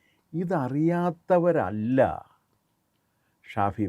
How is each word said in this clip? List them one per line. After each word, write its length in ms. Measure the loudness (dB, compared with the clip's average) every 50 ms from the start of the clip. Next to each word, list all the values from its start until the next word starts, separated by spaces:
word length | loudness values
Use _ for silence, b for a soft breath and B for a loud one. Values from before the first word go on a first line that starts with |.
| _ _ _ _ _ _ -8 -6
ഇതറിയാത്തവരല്ല 1600 | -4 -4 -2 -2 -2 -2 -2 0 0 2 2 0 0 -2 -4 -6 _ 2 2 2 4 2 2 2 0 -2 -4 -4 -2 0 2 4 4 2 2 -6 -12 _ _ _ _ _ _ _ _ _ _ _ _ _ _ _ _ _ _ _ _ _ _ _ _ -12
ഷാഫി 360 | -4 -2 -2 -2 -2 -4 -6